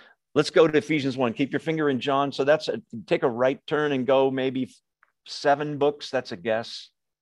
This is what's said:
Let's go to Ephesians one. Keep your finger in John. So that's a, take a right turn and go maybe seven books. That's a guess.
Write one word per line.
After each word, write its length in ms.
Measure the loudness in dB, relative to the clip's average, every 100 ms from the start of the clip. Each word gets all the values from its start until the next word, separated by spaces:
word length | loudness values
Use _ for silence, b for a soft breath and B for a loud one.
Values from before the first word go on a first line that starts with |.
| b b _
Let's 160 | -2 2
go 180 | 6 6
to 100 | 4
Ephesians 380 | 2 -2 -2 0
one. 180 | -2
Keep 180 | 0 -2
your 80 | -2
finger 300 | -4 -2 0
in 100 | 0
John. 320 | 0 0 0
So 120 | 0
that's 240 | 2 2 0
a, 140 | -8 -8 -12 -4
take 160 | 0
a 80 | 0
right 300 | 2 0 0 -4
turn 240 | -2 0
and 160 | -2 2
go 240 | 4 2
maybe 420 | 0 -4 -4 -6 -10 _ _ _ _ -16
seven 500 | -4 0 2 0 0
books. 320 | 0 0 -4
That's 220 | -6 -6
a 60 | -8
guess. 520 | -2 -2 -4 -12 -18 _ _ _